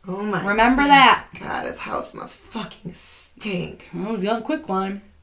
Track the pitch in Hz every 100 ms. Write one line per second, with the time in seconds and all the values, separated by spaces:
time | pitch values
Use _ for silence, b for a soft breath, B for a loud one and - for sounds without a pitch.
0 | 190 190 214 185 190 214 240 262 285 277
1 | 240 - - - - - - - - 85
2 | - - - - - 226 185 - 180 -
3 | - - - - 214 180 160 - - 170
4 | 202 220 196 226 226 311 - 190 190 202
5 | - _